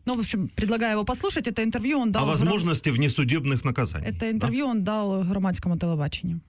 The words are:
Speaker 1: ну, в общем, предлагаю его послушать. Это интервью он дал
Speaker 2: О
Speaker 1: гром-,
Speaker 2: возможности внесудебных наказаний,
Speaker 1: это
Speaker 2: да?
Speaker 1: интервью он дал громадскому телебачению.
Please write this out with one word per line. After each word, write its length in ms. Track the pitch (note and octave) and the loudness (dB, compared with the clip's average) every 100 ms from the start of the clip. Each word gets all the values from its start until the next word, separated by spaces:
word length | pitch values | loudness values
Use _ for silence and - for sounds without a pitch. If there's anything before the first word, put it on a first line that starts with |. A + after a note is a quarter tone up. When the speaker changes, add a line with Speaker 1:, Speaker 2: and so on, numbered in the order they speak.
| - | -4
Speaker 1:
ну, 80 | B3 | -2
в 40 | |
общем, 280 | G3+ G#3+ - - | -2 -2 -2 -2
предлагаю 360 | G#3 A3+ A#3 | 0 2 2
его 140 | G#3+ G3+ | 0 0
послушать. 420 | B3+ G4 E4+ - | -2 -2 -2 -2
Это 160 | A3+ | 0
интервью 360 | A3+ A3+ A3+ D4 | 0 0 0 2
он 120 | A#3 | 2
дал 100 | G3+ | 2
Speaker 2:
О 20 | C#3 | 2
Speaker 1:
гром-, 60 | |
Speaker 2:
возможности 600 | - E3 G3+ E3+ D#3 D#3 | 2 4 2 2 0 2
внесудебных 720 | B2 C#3+ - B2 D3+ C3+ C3 D3 | 2 2 2 0 0 0 0 0
наказаний, 420 | B2 A#2+ D#2 D2+ | 0 -2 -4 -6
Speaker 1:
это 100 | - | -4
Speaker 2:
да? 100 | A3+ | -2
Speaker 1:
интервью 380 | A3 A3 B3 C#4+ | -2 0 0 0
он 160 | A3+ | 0
дал 400 | F#3 G#3+ G3+ F#3+ | 0 0 0 0
громадскому 540 | F3+ G3+ F#3 F3 F3+ E3+ | 0 0 0 0 0 0
телебачению. 640 | E3+ D#3+ D3 - F3 E3 | 0 0 -2 -4 -4 -6